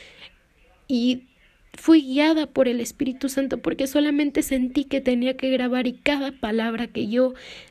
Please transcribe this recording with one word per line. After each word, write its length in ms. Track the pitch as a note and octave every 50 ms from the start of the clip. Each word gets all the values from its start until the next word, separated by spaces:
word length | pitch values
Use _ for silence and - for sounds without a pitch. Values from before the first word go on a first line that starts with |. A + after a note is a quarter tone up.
| - - - - - - - _ _ _ _ _ _ _ _ _ _ -
Y 360 | C4+ A#3 A#3 B3+ B3 B3+ - _ _ _ _ _ _ _ _ _ -
fui 280 | - - D#4+ E4 D#4+
guiada 460 | C#4 C4 C4 C#4+ D4 D#4+ E4 D#4 D4+ C#4
por 200 | - C4+ C4 B3
el 140 | A#3+ A#3+
Espíritu 480 | A#3 - - - C4+ C4 B3 B3+ - C4
Santo 300 | - C#4 C4+ C4 B3+ A#3+
porque 280 | - - - - C4+ C4
solamente 560 | - D4 D4 D4+ D4 C#4+ D4+ C#4+ - D#4 D4+
sentí 420 | - C4+ C4 B3+ B3 B3+ D4 C#4
que 160 | - - C4+
tenía 360 | C4+ B3+ B3 A#3+ B3 C4 C4 C4
que 120 | C4 C4
grabar 380 | C4 B3 B3 B3 B3 B3+ B3+ B3
y 60 | B3
cada 400 | - _ D4 D4 C#4 C#4 C#4 C4+
palabra 540 | - - G#3+ G#3+ A3+ A3+ A#3 A3+ A3+ A#3+ A3+
que 200 | - - A#3+ G3+
yo 260 | A3+ B3 B3+ B3+ B3+ - - - - - - -